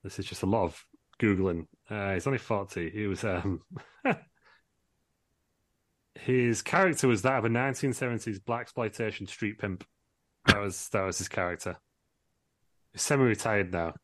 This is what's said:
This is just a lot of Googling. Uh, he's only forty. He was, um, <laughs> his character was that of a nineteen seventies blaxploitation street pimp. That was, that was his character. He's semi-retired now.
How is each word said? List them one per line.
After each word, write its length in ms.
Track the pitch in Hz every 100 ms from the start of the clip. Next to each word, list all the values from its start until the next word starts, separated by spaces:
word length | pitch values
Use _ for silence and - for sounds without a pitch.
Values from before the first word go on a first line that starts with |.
| 101
This 120 | -
is 40 |
just 180 | 95 -
a 40 | 95
lot 180 | 110
of 180 | 87 - - _ _ _
Googling. 460 | 110 95 95 85 - _ _
Uh, 240 | 107 98
he's 120 | 95 110
only 120 | 131
forty. 500 | - 107 98 - 82
He 180 | 107 104
was, 180 | 92
um, 360 | 113 90 98 87 _ 180 - -
<laughs> 100 | 269 202 - _ _ _ _ _ _ _ _ _ _ _ _ _ _ _ _ _ _
his 480 | - - 127 120 113
character 460 | - 170 190 151 131
was 120 | 113
that 160 | 127 135
of 60 |
a 60 | 113
nineteen 420 | 117 135 131 139
seventies 480 | 120 127 117 113 98
blaxploitation 880 | - 117 120 - 110 - 110 - 98
street 300 | - 110 107
pimp. 260 | 101 92 - _ _ _ _ _ -
That 140 | 101
was, 280 | 101 90 -
that 140 | 104
was 160 | 95 87
his 100 | 92
character. 480 | - 90 87 - 87 _ _ _ _ _ _ _ _ _ _ _
He's 100 | -
semi-retired 680 | - 143 127 107 113 104 92
now. 220 | 90 82 -